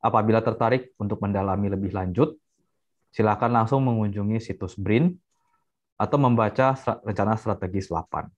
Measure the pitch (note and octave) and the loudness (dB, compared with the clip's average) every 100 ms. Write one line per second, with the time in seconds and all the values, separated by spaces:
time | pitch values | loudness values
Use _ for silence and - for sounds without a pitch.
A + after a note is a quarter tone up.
0 | A#2 A2+ G#2+ A2 A2+ A2+ A2+ B2 B2+ _ | 2 2 4 2 2 0 0 0 -4 _
1 | G#2 G#2 G2+ G2 G2 F#2+ G2+ F#2+ G2 F#2+ | -6 -4 -2 -2 0 -2 -2 -2 -4 -4
2 | F#2 F2+ D#3+ E3+ _ _ _ _ _ _ | -4 0 0 -2 _ _ _ _ _ _
3 | _ - G#2+ G#2 A#2+ A#2+ A2+ C3+ C3+ A2+ | _ 0 2 2 2 2 2 2 2 0
4 | G#2+ G2+ G2+ A2 - F#2 F#2+ - G2 G#2+ | -2 -2 -2 -2 -4 -8 -8 -6 0 4
5 | E3+ F3 _ _ _ _ _ _ _ _ | 4 0 _ _ _ _ _ _ _ _
6 | G#2+ D3 C3+ A#2 G#2+ - C3 C3 - A2 | 0 2 4 4 2 2 0 2 -4 -6
7 | F#2 F2+ G2+ A2 A2 G2+ F#2 F#2+ F#2+ E2 | -6 -2 0 0 -2 -4 -4 -6 -4 -6
8 | D#2 D2+ D#2 | -4 -8 -10